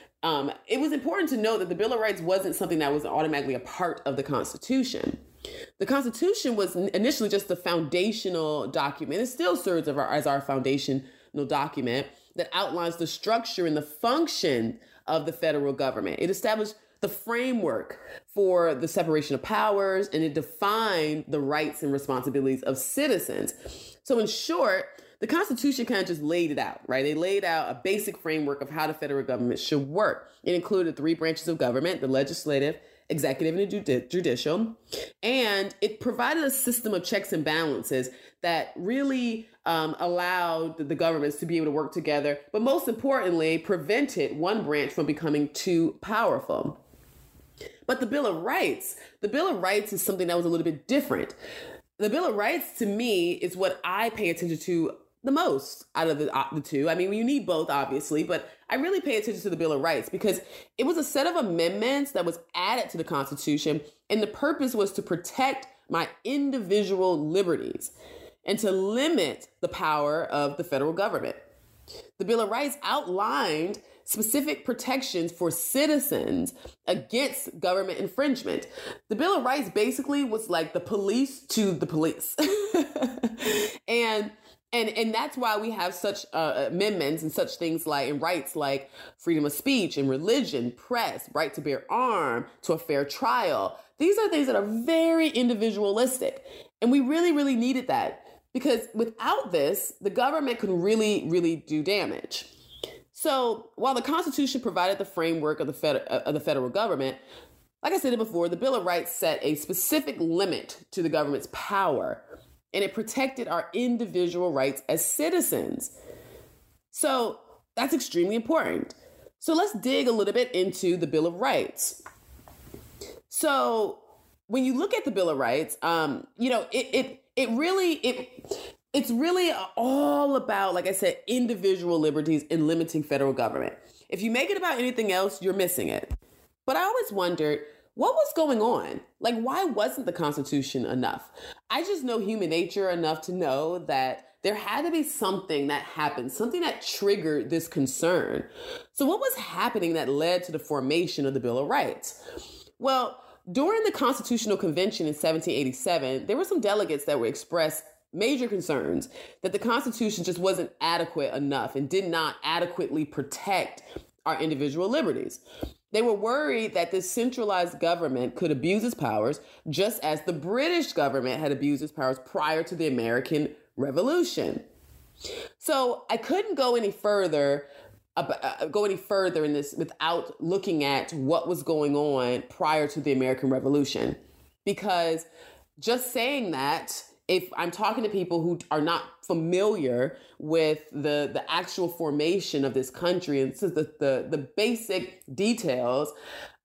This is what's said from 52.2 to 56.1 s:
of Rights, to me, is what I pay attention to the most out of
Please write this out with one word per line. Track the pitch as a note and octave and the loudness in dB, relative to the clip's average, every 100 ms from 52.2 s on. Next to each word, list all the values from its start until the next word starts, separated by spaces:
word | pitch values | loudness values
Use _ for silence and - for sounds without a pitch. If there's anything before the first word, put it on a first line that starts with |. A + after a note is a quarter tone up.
| F4 | 0
of | G#3 | 0
Rights, | G#3+ D#4+ - - | 0 -2 -4 -4
to | G#3+ | -2
me, | G#3 A#3+ F#3+ E3+ | 0 0 2 2
is | - F3 F3+ | 0 -4 0
what | F#3+ F#3 | -2 -2
I | F3 G3 A#3 | -4 0 -2
pay | A3 F3+ | 0 -2
attention | E3 F3 D#3+ | 0 -2 -4
to | - E3+ D#3+ - _ _ | -2 0 0 -4 _ _
the | C4 | 0
most | D4 F4 C3+ - - - - | 2 2 0 -4 -16 -8 -2
out | |
of | E3 | 0